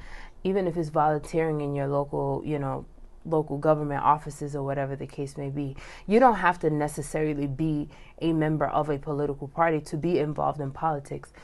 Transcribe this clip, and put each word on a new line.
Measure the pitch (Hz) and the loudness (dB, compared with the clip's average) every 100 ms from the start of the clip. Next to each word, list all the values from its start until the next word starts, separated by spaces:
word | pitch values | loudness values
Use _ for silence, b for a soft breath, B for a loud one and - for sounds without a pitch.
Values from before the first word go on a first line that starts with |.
| B B B - | B B B -6
even | 185 196 185 | 0 0 0
if | 165 | 0
it's | 156 | 0
volunteering | 156 151 151 - 170 160 151 | 4 4 4 0 0 2 0
in | 143 143 | -2 -2
your | 139 | 0
local, | 143 143 147 139 135 - | 0 0 -2 -2 -2 -2
you | 151 | -2
know, | 135 131 - - - - 156 | -2 -4 -8 -16 -20 -14 -2
local | 160 151 143 | 0 0 0
government | 156 151 147 139 | 4 4 2 0
offices | - 151 151 135 147 143 | 2 2 0 -8 -6 -4
or | |
whatever | 139 139 135 139 | -2 -2 -2 -4
the | 135 | -8
case | - 139 143 | -6 -8 -6
may | 139 | -6
be. | 143 139 - B B B | -4 -6 -6 B B B
You | 220 | 8
don't | 254 202 | 8 6
have | 180 180 | 2 2
to | 160 | 2
necessarily | 151 147 151 139 156 151 147 143 | 2 0 -2 -4 -2 0 0 -2
be | 131 160 151 147 B B B | 0 0 0 -4 B B B
a | 165 | 0
member | 160 151 156 143 | 2 2 2 2
of | - 151 | 0 0
a | 143 | -2
political | 147 143 147 139 139 | -2 -2 -2 -2 -6
party | 165 165 156 | 0 2 2
to | 151 160 | -2 -2
be | 170 165 | 0 2
involved | 151 147 143 143 | 0 0 -2 -2
in | 139 | -6
politics. | 139 160 147 139 139 - B | -2 -2 -2 -6 -12 -12 B